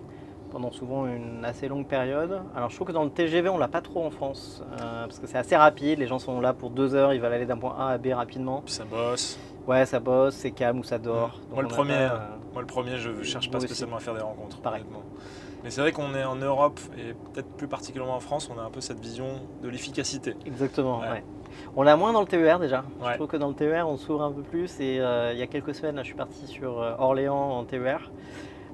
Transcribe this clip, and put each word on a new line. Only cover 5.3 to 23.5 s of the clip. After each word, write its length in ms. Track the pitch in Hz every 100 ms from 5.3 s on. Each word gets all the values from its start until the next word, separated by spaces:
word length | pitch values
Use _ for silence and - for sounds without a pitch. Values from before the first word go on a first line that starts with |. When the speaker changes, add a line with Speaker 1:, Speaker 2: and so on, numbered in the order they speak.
| 123
Speaker 1:
assez 180 | 120 165
rapide, 440 | 151 147 147 151
les 80 | 123
gens 100 | 127
sont 220 | 131 123
là 120 | 123
pour 180 | 127 123
deux 240 | 123 135 139
heures, 180 | 139
ils 80 | 131
veulent 120 | 120
aller 120 | 120 123
d'un 120 | 120
point 180 | 127 131
A 100 | 135
à 80 | 123
B 80 | 127
rapidement. 480 | 123 120 131 131 139 147
Speaker 2:
Puis 80 |
ça 100 | -
bosse. 560 | 107 113 120 123 - - - - -
Speaker 1:
Ouais, 180 | 131 127
ça 140 | 127
bosse, 360 | 117 131 135 -
c'est 160 | 131
calme 280 | 101 120 123
ou 40 |
ça 140 | 117 117
dort. 420 | 117 117 117 123 -
Speaker 2:
Ouais. 0 |
Speaker 1:
Donc 40 |
Speaker 2:
Moi, 80 | 123
le 40 | 123
Speaker 1:
on 40 |
a 40 | 117
Speaker 2:
premier, 180 | 143
Speaker 1:
pas, 60 | 139
euh, 100 | 131 117
Speaker 2:
euh, 40 | 104 110 110
moi, 80 | 123
le 60 | 123
premier, 300 | 127 123 127
je 240 | 117 107
cherche 240 | - 127 123
pas 80 | 127
Speaker 1:
moi 0 |
aussi. 100 | 123
Speaker 2:
spécialement 300 | - 120 113
à 20 |
faire 160 | 117 110
des 60 |
rencontres, 380 | 107 107 104 -
Speaker 1:
Pareil. 200 | 120 110
Speaker 2:
honnêtement. 220 | 107 107 98 98 - - - -
Mais 60 | 123
c'est 120 | 120
vrai 100 | 151
qu'on 240 | 160 139 135
est 80 |
en 140 | 135 131
Europe, 420 | 135 135 147 - - 127
et 160 | 117 113 -
peut-être 160 | - -
plus 180 | - 143
particulièrement 480 | 139 - 131 127 127
en 40 |
France, 280 | 107 147 151
on 80 | 117
a 40 |
un 60 | 113
peu 100 | 135
cette 180 | 127 113
vision 280 | 117 117 131 135 - -
de 80 | 123
l'efficacité. 680 | 123 143 143 135 139 - - 151
Speaker 1:
Exactement, 540 | 123 135 - 131 120
Speaker 2:
Ouais. 80 | 117
Speaker 1:
ouais. 120 | 113 - - - - - 131
On 80 |
l'a 120 | 143 151
moins 160 | 208
dans 80 | 226
le 60 | 190
T 100 | 175
E 140 | 160 175
R 40 |
déjà. 200 | 151 127 135 135
Speaker 2:
Ouais. 80 | 123
Speaker 1:
Je 40 | 123
trouve 100 | 151
que 100 | 151
dans 120 |
le 40 | 143